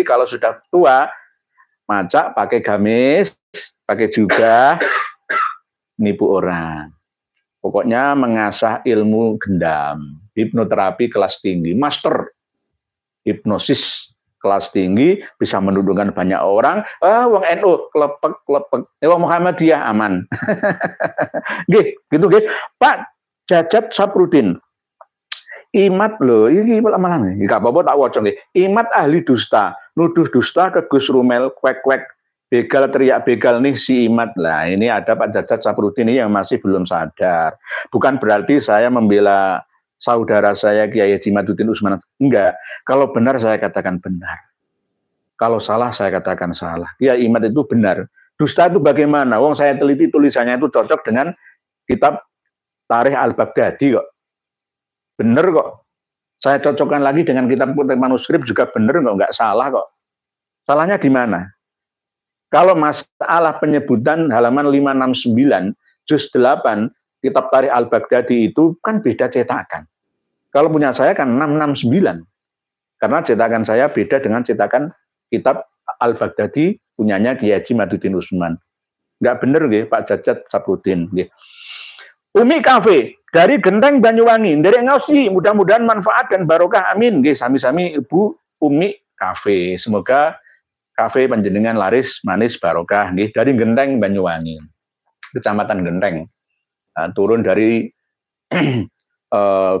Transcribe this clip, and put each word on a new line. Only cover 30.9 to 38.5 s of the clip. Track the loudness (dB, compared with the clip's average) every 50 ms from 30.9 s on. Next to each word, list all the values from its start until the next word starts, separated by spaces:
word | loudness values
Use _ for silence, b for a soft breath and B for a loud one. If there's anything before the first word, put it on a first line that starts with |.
| 0 0 0 2
Rumel, | 2 2 2 2 2 0 -2 -4 -4
kwek, | -2 -2 -2 -2 -2
kwek. | -2 -2 -2 -2 -4 -10 -20 _ _ _ _ _ _ _ 0
Begal, | 0 0 0 0 0 2 2 2
teriak | 2 2 2 2 2 0
begal | -2 0 2 2 2 2
nih | 2 2 0 -2
si | -2 -2 0 0 2 2
Imat." | 2 2 0 -2 -2 -4
Lah, | -4 -2 -2 -2 -2 -2 -2
ini | 0 0 0
ada | 0 0 0 0 -2 0
Pak | 0 -2 -2 -2
Jajat | -4 -2 -2 -4 -2 -2
Saprudin | -4 -2 -2 -2 -2 -2 -2 -2
ini | 0 0 0
yang | 0 0
masih | 0 -2 -2 -2 -4 -4
belum | -2 -2 -2 -2 -2
sadar. | -4 -4 -4 -4 -6 -6 -4 -2 -2 0 0 -2 -4 -6 B B B B B B B
Bukan | -4 -2 0 0 0 0
berarti | 0 0 0 0 2 0